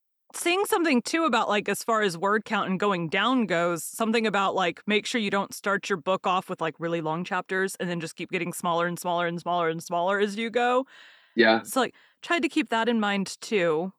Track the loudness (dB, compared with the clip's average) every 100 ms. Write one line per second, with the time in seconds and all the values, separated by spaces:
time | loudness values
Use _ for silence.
0 | _ _ _ -4 0 2 2 2 4 2
1 | 2 0 2 2 2 0 0 -2 0 2
2 | 2 0 0 0 0 -2 -2 0 0 0
3 | 0 0 2 2 2 2 0 -2 -4 -2
4 | 0 2 2 0 0 2 0 -2 0 0
5 | 0 -2 0 -2 -2 -6 -2 -2 -2 -4
6 | -2 -2 0 0 -2 -4 -6 -4 -4 -2
7 | -2 -4 -4 -4 -2 -2 -2 -2 -4 -4
8 | -6 -10 -6 -6 -6 -4 -2 0 0 -2
9 | -2 0 -2 -2 -2 0 0 -2 -4 -2
10 | 0 2 0 -2 -2 0 2 2 -2 -10
11 | -20 -20 _ 4 6 4 2 -2 -2 -4
12 | _ _ -2 0 0 0 0 0 2 2
13 | 2 0 -2 -6 -2 2 2 2 -2